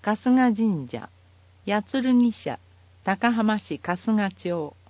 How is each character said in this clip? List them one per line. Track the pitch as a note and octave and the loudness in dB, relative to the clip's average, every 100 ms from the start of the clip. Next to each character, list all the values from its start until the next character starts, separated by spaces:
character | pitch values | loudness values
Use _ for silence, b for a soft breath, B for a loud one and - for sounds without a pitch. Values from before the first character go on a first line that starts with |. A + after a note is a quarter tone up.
春 | - G#3+ B3+ | -2 -2 2
日 | B3+ B3+ G#3+ | 4 4 2
神 | A3+ E3+ B2+ | 0 0 -6
社、 | A#2 - _ _ _ _ _ - | -10 -12 _ _ _ _ _ -4
八 | G#3 G3+ C4+ | -4 -2 -2
剣 | B3+ B3 A#3+ | 2 4 2
社、 | G#3+ - A#2+ _ _ _ _ | 0 -10 -10 _ _ _ _
高 | - F#3+ A#3 | -4 0 0
浜 | A3+ G#3+ G#3+ | 2 0 0
市 | - D3+ | -4 -8
春 | - F3+ - G#3+ | -4 -4 0 0
日 | G3 | -2
町。 | - F3+ F3 D3 - | -4 -6 -6 -6 -12